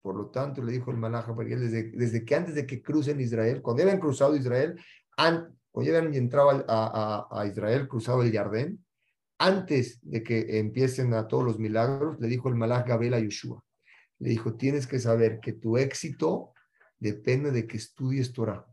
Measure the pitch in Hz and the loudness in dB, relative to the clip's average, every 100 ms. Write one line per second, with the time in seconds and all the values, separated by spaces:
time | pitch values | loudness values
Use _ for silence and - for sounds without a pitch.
0 | 98 95 104 127 143 135 117 127 123 117 | -8 -8 -6 -6 -6 -6 -6 -6 -4 -4
1 | 113 117 117 113 113 120 123 113 113 - | -4 -4 -6 -6 -4 -4 -2 -2 -4 -2
2 | 120 113 110 143 175 147 127 127 - 151 | 0 0 0 0 0 -4 -6 -8 -2 0
3 | 135 147 123 113 113 131 - 117 185 190 | 0 -2 -2 0 0 0 -2 2 4 4
4 | 160 131 139 151 123 123 151 175 - - | 0 2 4 4 2 2 0 -4 -16 -20
5 | _ - 160 165 170 - _ - 139 165 | _ 2 2 2 -4 -18 _ -4 2 2
6 | 165 139 123 139 143 139 131 113 110 110 | 2 0 2 6 6 6 2 0 2 0
7 | 107 104 - 104 104 98 104 127 135 117 | -2 -2 -6 -4 -4 -2 0 0 0 -6
8 | 110 127 120 107 101 107 147 214 _ _ | 0 2 4 2 0 -2 -4 -6 _ _
9 | _ _ _ _ 175 196 - 143 117 - | _ _ _ _ 2 2 2 0 0 -6
10 | - 117 - 113 110 110 107 117 131 127 | -6 -6 0 0 0 0 0 0 0 2
11 | 123 113 107 131 127 107 110 107 127 139 | 0 0 0 0 0 0 0 2 2 0
12 | 151 - 117 123 127 117 113 123 123 117 | -2 -2 -2 -2 0 0 2 2 2 0
13 | 120 120 107 - 123 120 _ _ _ - | 2 0 0 -4 -10 -12 _ _ _ -20
14 | _ _ 127 113 117 113 135 143 127 131 | _ _ -2 -2 -2 -2 0 0 -2 -2
15 | 117 117 113 113 - 117 113 117 135 - | 2 4 4 2 -8 -6 0 2 0 -2
16 | 160 139 156 185 - _ _ _ _ _ | -10 -2 0 0 -6 _ _ _ _ _
17 | 107 104 - 131 147 123 110 110 - _ | -6 -4 0 0 2 0 -2 -8 -10 _
18 | 131 135 123 - 110 98 - | -4 0 -2 -2 -4 -4 -12